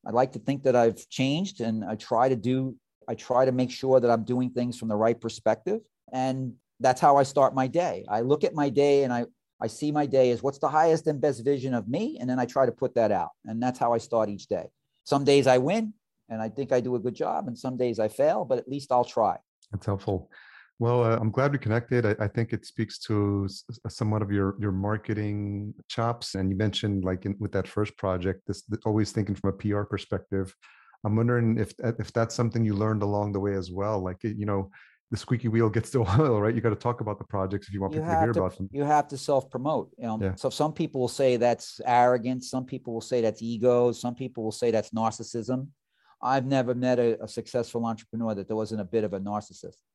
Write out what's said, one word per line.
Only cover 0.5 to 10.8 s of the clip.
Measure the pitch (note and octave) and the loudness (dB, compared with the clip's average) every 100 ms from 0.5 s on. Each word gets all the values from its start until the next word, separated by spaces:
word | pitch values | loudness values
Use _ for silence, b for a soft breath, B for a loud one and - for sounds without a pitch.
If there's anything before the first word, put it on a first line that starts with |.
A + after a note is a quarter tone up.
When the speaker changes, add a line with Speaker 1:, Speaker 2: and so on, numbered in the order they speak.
| C#3 | 0
Speaker 1:
that | C#3 B2 | 4 6
I've | A#2 G#2+ - | 4 2 -10
changed | - C3 D3+ F#3+ - | -2 0 0 -4 -4
and | A2+ A2 | -4 -2
I | F#2 A2+ | -4 -8
try | - A2+ C3 | -2 2 2
to | B2+ | 2
do, | A2 C3 C3 A2+ _ _ - | 0 -2 -2 -8 _ _ -10
I | A#2 | -10
try | - B2 C3 | 0 4 4
to | |
make | B2+ B2+ | 2 -2
sure | - C3 C3 | -2 4 4
that | A#2+ | 6
I'm | A#2 | 2
doing | A2 B2 B2+ | 2 -2 0
things | B2 B2 A#2 | -2 -4 -4
from | A2+ | -4
the | G#2 | 2
right | A2+ A#2 | 2 2
perspective. | A2+ - - A2 - A3 _ _ - | -4 -2 0 0 -2 -4 _ _ -10
And | C3 C3 C3 B2+ - _ _ | -4 -2 -2 -6 -10 _ _
that's | B2+ B2+ | 2 6
how | D3+ C#3 | 6 6
I | |
start | C3+ - C3+ C3 | 6 4 4 4
my | C3 | 0
day. | D#3 F3 F#2 - | 0 0 -4 -2
I | G#2+ | -2
look | B2 D3 | 2 2
at | - | 2
my | D3 C#3+ | 0 0
day | A#2+ C#3+ C#3 | 4 6 6
and | C3+ | 4
I, | A#2+ A#2 _ _ _ | 0 -4 _ _ _
I | A2 | -8
see | - D3+ | -4 -2
my | D3+ C#3+ | 0 2
day | C3+ B2+ | 4 4
as | A#2 | 4
what's | C#3 C#3 | -2 -2
the | D3+ | 0
highest | D3+ | 4